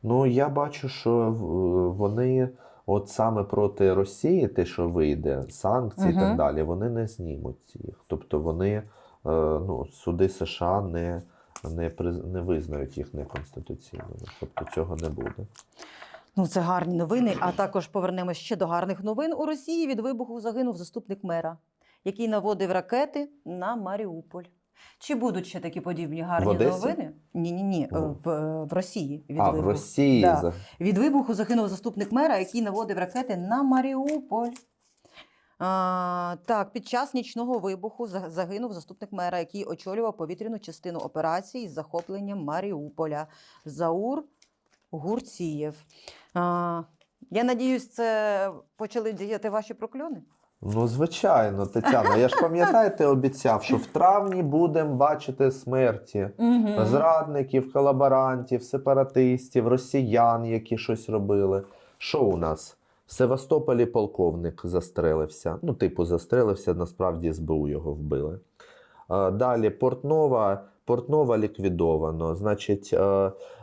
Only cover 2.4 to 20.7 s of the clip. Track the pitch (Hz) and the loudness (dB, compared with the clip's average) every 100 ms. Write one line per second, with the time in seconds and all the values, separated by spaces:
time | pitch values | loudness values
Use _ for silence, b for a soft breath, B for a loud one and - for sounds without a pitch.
2.4 | 127 131 B B - 101 98 - 110 110 | 0 -4 B B -2 -2 0 0 2 2
3.4 | 101 104 101 - 98 92 98 - 151 185 | 0 2 2 4 4 4 0 0 2 2
4.4 | 123 - 87 - 87 85 76 73 76 67 | 2 0 -2 0 -2 2 2 2 0 -2
5.4 | 67 - 95 123 120 - 185 175 190 220 | -4 -4 0 0 -2 0 0 4 2 4
6.4 | 73 76 78 90 113 117 110 - 85 73 | 2 2 -2 -2 -2 -2 -4 -6 -8 -8
7.4 | 76 - _ - - - _ 80 - 76 | -8 -12 _ -16 -14 -16 _ -8 -2 -2
8.4 | 80 82 95 104 104 b b b - 80 | 0 0 0 0 -6 b b b -2 2
9.4 | 78 76 92 64 - - - 85 95 - | 2 0 -2 -6 -8 -8 -4 2 2 2
10.4 | 82 - 87 98 98 85 85 85 - b | -6 -2 0 0 0 -4 -4 -4 -10 b
11.4 | b - 78 82 82 - 87 85 - 92 | b -14 -8 -4 -4 -2 -4 -4 -6 -6
12.4 | 90 80 78 73 67 - 73 76 71 - | -2 -2 -2 -6 -8 -8 -10 -10 -10 -12
13.4 | 71 - - - - - - 50 - - | -12 -16 -12 -14 -14 -16 -14 -16 -18 -14
14.4 | - - 82 - 85 80 80 78 - - | -12 -10 -8 -6 -4 -4 -6 -6 -8 -10
15.4 | 101 - _ B B B B B B - | -16 -18 _ B B B B B B -2
16.4 | 180 196 170 180 175 175 165 233 240 180 | 0 0 0 0 0 -2 0 2 0 0
17.4 | 180 170 196 196 165 202 180 185 180 165 | -2 0 -2 -2 -4 -4 -2 -2 -4 -6
18.4 | - 202 170 175 185 185 202 220 320 285 | -6 -4 0 -2 -2 -4 -4 -2 -2 -2
19.4 | 311 311 - 330 311 240 233 240 240 233 | -4 -6 -4 -4 -2 -2 -4 -6 -8 -8
20.4 | 220 226 254 | -6 -2 -4